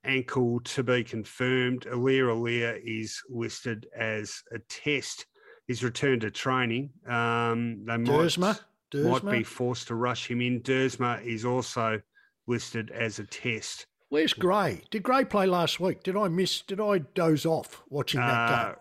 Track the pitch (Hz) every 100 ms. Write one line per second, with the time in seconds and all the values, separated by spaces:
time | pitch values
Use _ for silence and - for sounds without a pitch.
0 | - 135 123 135 123 120 120 - 123 123
1 | 113 113 104 - 127 131 127 127 - 123
2 | 131 135 127 113 117 120 117 110 117 110
3 | 110 - - 120 113 - 120 110 - -
4 | 110 107 107 - - 113 - - 147 139
5 | - - - _ - - - 120 123 120
6 | 143 127 107 - 135 131 120 117 143 -
7 | 120 120 117 117 117 117 117 110 107 117
8 | 120 147 165 170 185 208 - _ _ 143
9 | 120 127 202 117 110 - 123 120 - 117
10 | 120 120 - 123 123 123 123 131 131 123
11 | 123 113 117 110 120 127 120 - 113 107
12 | - _ _ _ - 117 - 117 110 113
13 | 113 104 101 - 123 110 - - - _
14 | _ 151 311 - 180 208 175 110 - 220
15 | 220 262 269 208 190 180 165 - 180 -
16 | - 190 202 170 180 - - 196 208 196
17 | 139 - 165 151 165 160 - - - 143
18 | - 131 120 117 117 120 110 -